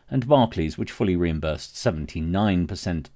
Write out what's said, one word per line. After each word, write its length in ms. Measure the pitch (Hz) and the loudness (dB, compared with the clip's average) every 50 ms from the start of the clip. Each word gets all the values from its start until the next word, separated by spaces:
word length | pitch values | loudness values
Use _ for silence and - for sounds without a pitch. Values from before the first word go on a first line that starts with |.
| _ - | _ -4
and 180 | 131 135 113 127 | -2 -2 2 4
Barclays, 480 | 147 135 120 113 - 95 80 78 71 | 6 6 6 4 2 -2 -2 -2 -2
which 160 | - 107 - - | -4 -6 -8 -2
fully 240 | - 110 95 92 | -2 0 2 2
reimbursed 600 | 87 87 85 80 78 71 78 76 - - - - | 2 2 0 0 0 -2 -2 -4 -4 -8 -12 -12
seventy-nine 880 | - - 123 85 76 73 - - 82 80 82 87 98 107 104 95 87 87 | -2 -2 -2 -2 -2 -6 -6 -6 -6 -4 -2 0 2 2 2 2 2 0
percent 440 | 78 101 - - 95 87 80 69 - - | 0 -4 -6 -4 -2 -2 -4 -4 -8 -12